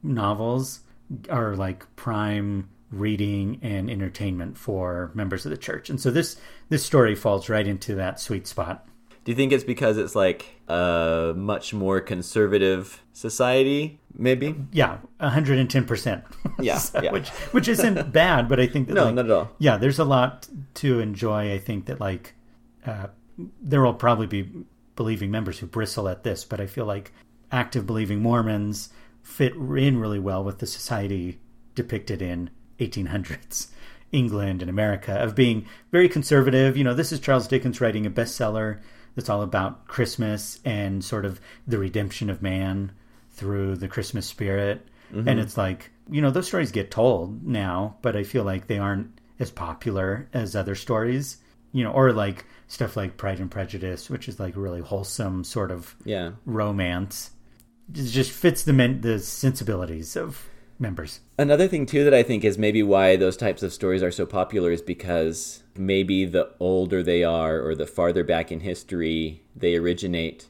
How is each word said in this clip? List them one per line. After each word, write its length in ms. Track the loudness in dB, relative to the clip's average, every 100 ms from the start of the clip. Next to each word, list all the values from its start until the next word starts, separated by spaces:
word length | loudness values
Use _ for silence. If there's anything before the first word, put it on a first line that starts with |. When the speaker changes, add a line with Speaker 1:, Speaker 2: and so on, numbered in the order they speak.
Speaker 1:
novels 760 | -2 0 0 0 0 -2 -2 -8 -18 -20 -14 -14 -4
are, 280 | -2 -2 -2
like, 380 | -4 -6 -12 -12
prime 720 | -6 -2 -2 -2 -2 -4 -8 _ _
reading 680 | -4 -2 0 0 0 -2 -4
and 280 | -6 -4 -4
entertainment 680 | -4 -6 -4 -6 -4 -8 -10
for 520 | -6 -4 -2 -4 -6
members 320 | -6 -4 -4 -6
of 40 |
the 60 | -8
church. 320 | -6 -8 -6
And 100 | -2
so 100 | 0
this, 260 | 0 -2 -6 -18 -20 -2
this 160 | -2
story 300 | 2 6 6
falls 340 | 4 2 0 0
right 180 | 0 0
into 280 | -2 -4
that 260 | -4 -4 -6
sweet 260 | -6 -6 -6
spot. 400 | -6 -6 -8 -12 -20 _ -14
Speaker 2:
Do 60 | -6
you 60 | 0
think 160 | 4
it's 100 | 4
because 340 | 2 0 2 2
it's, 160 | 0 2
like, 300 | 2 2 -8 -20 -4
a 640 | 0 2 2 2 2 0 -2
much 360 | -2 -4 -4
more 280 | -2 0 0
conservative 1000 | 0 -6 -2 2 4 6 4 2 -2 -14 _
society, 880 | -12 -10 0 2 4 4 2 -2 -8 _ -2
maybe? 400 | 2 2 0 -4 -4
Speaker 1:
Yeah, 260 | 2 2 2 -14 -4
a 100 | 0
hundred 280 | 2 4 2
and 120 | 4
ten 140 | 2
percent. 400 | 0 -2 -2 -4 -8
<laughs> 60 | -8 -8 -2
Speaker 2:
Yeah, 180 | 0 0
Speaker 1:
So, 220 | 0 -2
Speaker 2:
yeah. 100 | 0
Speaker 1:
which, 160 | -2 -4 -10 0
which 140 | 2 2
isn't 440 | 4 4 2 2
<laughs> 80 | 6
bad, 260 | 6 4 4
but 120 | 4
I 60 | 4
think 220 | 2 0
that, 60 |
Speaker 2:
No, 100 | 4 4
Speaker 1:
like, 80 |
Speaker 2:
not 100 | 4 4
at 40 |
all. 200 | 2 2 2
Speaker 1:
yeah, 180 | 4 4
there's 200 | 4 2
a 60 |
lot 440 | 4 4 2 -2 -16 -16 -16
to 260 | -4 2 2
enjoy. 520 | 0 -2 -2 0 0
I 60 | -4
think 280 | -4 -6 -6
that, 140 | -6
like, 340 | -4 -6 -10 -20 _ _ _ _ -10
uh, 200 | -10 -10 -14 _ -16 -16 -14
there 220 | 0 4
will 120 | 4
probably 320 | 4 2 4 2
be 240 | -2 -6 -10 -16 _ _ -6
believing 340 | -2 -2 -2
members 280 | -4 -4 -8
who 80 | -8
bristle 420 | -4 -4 -2 -4
at 140 | -4
this, 200 | -4 -6
but 160 | -6 -6
I 60 | -6
feel 180 | -6
like 280 | -6 -6 -8 -20 _ _ _
active 360 | -2 -2 -4 -2
believing 340 | -2 0 0
Mormons 680 | 2 2 2 0 -2 -6 -10 -18 -20 _
fit 320 | -20 0 0
in 440 | 0 -4 2 2 2
really 200 | 0 -2
well 260 | -2 -2
with 140 | -4 -6
the 80 | -10
society 720 | -10 -6 -4 -2 -4 -4 -10 -18 -20 -14
depicted 460 | -8 -4 -6 -6 -6
in 300 | -4 -6 -8 -12 -20 -6
eighteen 260 | -6 -4 -4
hundreds 600 | -4 -6 -10 -10 -10 -10 -14 -20 -20 -4
England 500 | 0 0 0 -2 -4
and 60 | -4
America 440 | -2 0 -2 -4
of 200 | -2 -2
being 320 | 4 4 4 -4 -18 -2
very 180 | 4 4
conservative. 680 | 4 4 6 6 6 4 4
You 80 |
know, 100 | 2
this 180 | 2 -2
is 80 | -4
Charles 260 | 2 2 4
Dickens 320 | 0 0 0
writing 240 | 0 0
a 60 | -2
bestseller 680 | -2 -4 -2 -2 0 -4 -6 -12 -20 -14
that's 140 | -10 -2
all 120 | -2
about 460 | 0 0 -2 -6 -12
Christmas 680 | -2 -2 0 -2 -2 -6 -8
and 380 | -4 -2 -2 -4
sort 200 | -4 -4
of 160 | -4 -8 -16 -18 -4
the 120 | -2
redemption 500 | -2 -2 -4 -4 -6
of 120 | -4
man 500 | -2 -2 -2 -2 -6 -10 _ -20 _
through 460 | -10 -4 -2 -2 -2
the 120 | -4
Christmas 380 | -6 -6 -6 -8
spirit. 600 | -6 -2 0 0 -4 -8 -20 -12
Speaker 2:
Mm-hmm. 160 | -4 0
Speaker 1:
And 100 | 0
it's 160 | 0 -2
like, 320 | -2 -4 -10 _ -6
you 100 | 0
know, 80 | 2
those 160 | 2 -2
stories 260 | -2 -2
get 180 | -2 -4
told 560 | 2 4 4 -2 -8 -4
now, 500 | -2 -2 -2 -4 -4
but 140 | -4 -2
I 60 |
feel 200 | -2 -2
like 220 | -2 -4 -2
they 120 | -2
aren't 320 | 0 -2 -6 -14 _ -8
as 120 | -8
popular 800 | -6 -10 -6 -4 -2 -2 -2 -4
as 240 | -4 -4 -4
other 180 | -4
stories, 600 | -6 -2 0 0 -2 -4 -12 _ _ _
you 120 | -2
know, 80 | 0
or, 200 | 4 4
like, 340 | 4 0 -4 -14 -20 -20
stuff 280 | -6 -4 -2
like 220 | -6 -6
Pride 200 | -6 -4
and 100 | -6
Prejudice, 580 | -6 -8 -6 -8 -8 -8
which 200 | -10 -10
is, 120 | -8
like, 160 | -8 -6
really 240 | -6 -6
wholesome 640 | -6 -6 -6 -6 -4 -4
sort 260 | -6 -4 -4
of 240 | -6 -12 -16
Speaker 2:
Yeah. 280 | -6 -4 -6 -10 -8
Speaker 1:
romance. 840 | -2 -2 0 -2 -2 -4 -8 -14 -16 -20 _ _ _ -16
It 100 | -8 -2
just 240 | 0 0
fits 320 | 2 2 2
the 80 | 4
men-, 300 | 6 6 2
the 160 | 0 0
sensibilities 960 | -2 0 0 0 -2 -4 -4 -8 -6 -6
of 320 | -6 -10 -16 -18 -20 -6
members. 420 | -6 -4 -8 -14 _ 0
Speaker 2:
Another 300 | 4 6 6
thing, 160 | 2
too, 200 | 0 4
that 100 | 8
I 80 | 8
think 220 | 6 4
is 120 | 2 2
maybe 260 | 2 4
why 340 | 6 6 8 8
those 200 | 6 2
types 260 | -2 -2
of 100 | -4
stories 300 | -2 0 2
are 80 | 0
so 140 | -2
popular 480 | -4 0 0 2 2
is 80 | 0
because 800 | -2 -8 -2 0 0 -2 -10 -14 _ -8
maybe 480 | 2 2 4 2
the 260 | 4 2 0 -2
older 440 | 0 2 2 0
they 200 | 2 4
are 380 | 4 2 0 0
or 140 | -2
the 120 | -2 -4
farther 380 | 0 2 2
back 260 | 2 0 0
in 100 | -6
history 840 | -6 -8 -6 -4 -2 0 -4 -8 _
they 220 | -2 0 2
originate 680 | 2 0 -2 -2 -4 -8 -20